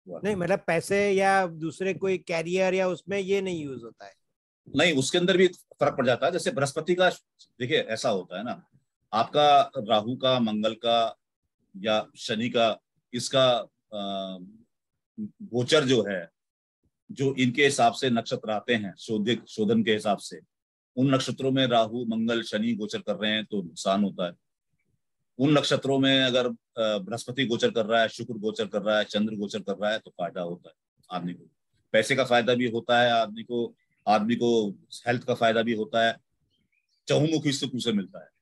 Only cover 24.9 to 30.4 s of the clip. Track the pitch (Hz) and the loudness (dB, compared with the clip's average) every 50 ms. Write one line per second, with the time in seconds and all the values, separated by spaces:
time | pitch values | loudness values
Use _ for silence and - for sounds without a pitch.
24.9 | _ _ _ _ _ _ _ _ _ 120 131 156 147 143 139 - 147 - - 135 | _ _ _ _ _ _ _ _ _ 0 2 4 4 4 2 2 0 0 0 0
25.9 | 135 135 135 135 135 135 131 127 123 127 123 120 117 - _ _ - 117 110 107 | 2 2 4 4 4 4 2 2 2 2 0 0 -4 -8 _ _ -4 -2 0 0
26.9 | 107 101 92 98 117 113 - - 127 143 131 110 117 107 123 117 104 117 107 104 | 0 -2 -4 -6 -8 -8 -8 -6 -4 -2 -2 0 0 0 0 0 0 0 0 2
27.9 | 113 117 113 107 - - 117 120 117 107 101 110 104 - 110 95 - 104 95 110 | 2 2 2 0 -2 -6 -10 -10 -8 -6 -6 -4 -4 -4 -6 -4 -4 -4 -2 0
28.9 | 107 107 104 - - 104 107 110 107 101 104 98 - 104 92 101 95 92 104 104 | 0 0 0 0 -2 -2 -2 -2 -4 -6 -6 -6 -6 -6 -6 -6 -6 -4 -2 -2
29.9 | 110 110 - - - - 87 85 80 92 | -4 -4 -6 -12 -10 -8 -8 -8 -6 -6